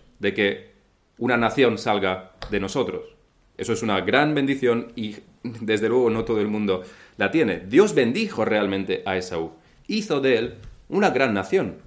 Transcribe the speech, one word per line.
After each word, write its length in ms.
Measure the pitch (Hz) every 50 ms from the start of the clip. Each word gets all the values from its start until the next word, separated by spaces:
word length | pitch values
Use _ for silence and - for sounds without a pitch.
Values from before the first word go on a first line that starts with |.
| - _ _ -
de 160 | - 101 95
que 360 | 113 104 98 - - - - _ _ _ _ _ _ _ _ _ -
una 180 | 117 120 123
nación 400 | 117 117 113 - - 135 117 110
salga 560 | 101 - 123 107 101 98 95 92 92 92 - - _ - -
de 100 | 104 101
nosotros. 540 | 95 95 - 113 98 87 92 87 - - - _ _ _ _ _ _ _ _
Eso 160 | - - 113 113
es 100 | - -
una 180 | 110 101 95 95
gran 320 | 98 104 131 113 - 151
bendición 580 | 143 139 139 139 135 - 120 117 117 123 - -
y, 200 | - 110 107 104 - - _ _ _ -
desde 460 | 120 113 113 117 107 110 107 104 110
luego, 220 | 117 127 127 117
no 140 | 113 113 113
todo 160 | 113 117 107
el 80 | 104 107
mundo 340 | 107 107 107 101 95 92 - - - - - - _
la 140 | - 107 98
tiene. 300 | - 165 156 107 92 80
Dios 340 | 87 95 110 156 202 208 -
bendijo 500 | 156 127 113 123 185 226 101 - - 110
realmente 580 | 104 110 107 104 98 98 98 98 92 95 - -
a 100 | 98 95
Esaú. 360 | 92 90 - 92 82 82 80 - - _ _ _ _ _
Hizo 340 | - 202 220 214 - 160 139
de 180 | 135 131 127 113
él 160 | 117 123 - - - - - - - -
una 220 | 139 185 202 185
gran 240 | 131 123 135 127 107
nación. 440 | 98 95 - - 190 156 98 80 - -